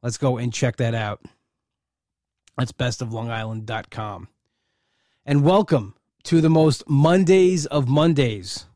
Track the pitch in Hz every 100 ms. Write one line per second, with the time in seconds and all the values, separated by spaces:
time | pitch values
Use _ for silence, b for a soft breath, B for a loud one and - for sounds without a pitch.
0 | 120 117 135 123 120 113 123 - 120 113
1 | 107 104 - _ _ _ _ _ _ _
2 | _ _ _ _ _ - 123 - 123 117
3 | 120 113 113 113 110 110 107 110 107 -
4 | 107 98 - _ _ _ _ _ _ _
5 | _ _ - 143 143 190 214 147 101 -
6 | _ _ - 165 160 160 156 135 - 139
7 | 156 180 175 190 185 185 147 147 123 143
8 | 165 151 127 104 90 - -